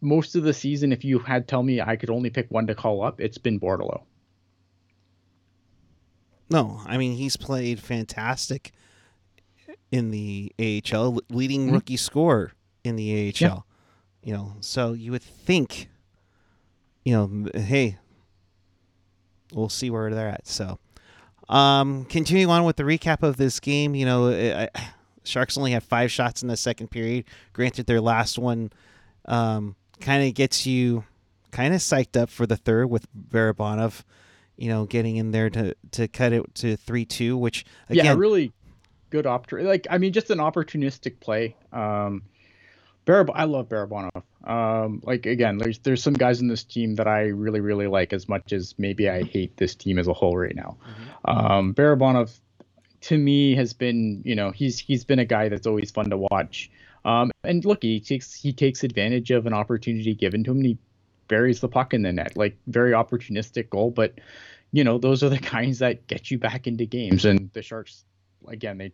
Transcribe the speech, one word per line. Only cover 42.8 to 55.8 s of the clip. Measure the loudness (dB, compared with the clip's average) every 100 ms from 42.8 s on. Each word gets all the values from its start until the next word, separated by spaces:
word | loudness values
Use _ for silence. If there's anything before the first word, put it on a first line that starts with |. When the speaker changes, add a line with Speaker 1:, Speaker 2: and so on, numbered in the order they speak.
| _ _ 4
Speaker 1:
Barab-, | 6 4
I | 2
love | 0 -2 -4
Barabanov. | -4 -4 -6 -8 -10 -14 _
Um, | -6 -2 0 0 -2 -4
like, | -4 -4 0
again, | 2 2 2
there's, | -2 -2
there's | 0 0
some | 2
guys | 2 4 2
in | 0
this | -2
team | -6 -4 -2 0
that | 2
I | 2 0
really, | -2 -2 -2
really | 0 0 0
like | 0 0
as | -2 -4
much | -6 -4
as | -6 -4 -6
maybe | -4 0 0
I | 0
hate | -2 -2 -4 -2
this | -2
team | -2 -2 0
as | 0
a |
whole | 2 2 2
right | -2 -6
now. | -12 -16 -18 -18 -18 -4 0
Speaker 2:
Mm-hmm. | 2 4
Speaker 1:
Um, | 4 2
Barabanov, | 4 4 6 4 4 0 -6 _ _ _ _ _ _
to | 0 2
me, | 4 4 4 4
has | 0
been, | -2 -2 0 0 -2
you | -4
know, | -2 -2
he's, | -2 -4 -4
he's | -2 -2
been | 2 2
a |
guy | 4 2 2
that's | 0 0
always | -2